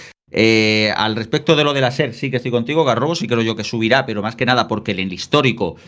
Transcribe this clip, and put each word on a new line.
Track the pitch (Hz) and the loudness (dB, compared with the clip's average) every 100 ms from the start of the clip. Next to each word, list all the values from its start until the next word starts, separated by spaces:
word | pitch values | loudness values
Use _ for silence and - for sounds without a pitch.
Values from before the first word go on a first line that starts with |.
| - - _ | -20 -20 _
Eh, | - 113 110 110 107 107 - | 2 4 4 4 2 0 0
al | 110 110 | -2 -4
respecto | 110 151 147 156 | -4 -2 2 2
de | |
lo | 147 | 2
de | 139 | 2
la | 127 | 0
ser, | 131 143 | 0 -4
sí | - 139 | -4 -6
que | 127 | -4
estoy | 127 | -2
contigo, | 120 117 151 | -2 0 0
Garrobo, | 143 117 143 170 | 2 2 0 -2
sí | - | -2
creo | 120 | 0
yo | 113 110 | 0 -2
que | |
subirá, | 104 113 110 131 131 | -4 -2 2 2 0
pero | 104 | -4
más | 104 - | -6 -2
que | 123 | 0
nada | 127 117 | 2 2
porque | 107 101 | -2 -4
en | 92 | -4
el | 95 | -4
histórico | 90 - 147 139 107 90 - | -6 0 2 2 0 -4 -6